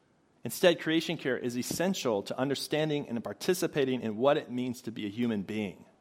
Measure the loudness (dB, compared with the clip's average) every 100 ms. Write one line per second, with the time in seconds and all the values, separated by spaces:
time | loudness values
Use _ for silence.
0 | _ _ _ _ -8 4 4 4 2 0
1 | 0 -4 -2 0 -2 -4 -4 0 0 0
2 | 0 0 0 -2 0 0 -2 0 0 0
3 | -2 -6 -6 -6 0 2 2 2 2 2
4 | -2 2 4 4 0 -4 -4 -4 -8 -6
5 | -6 -2 0 0 -2 -2 -4 -6 -20 _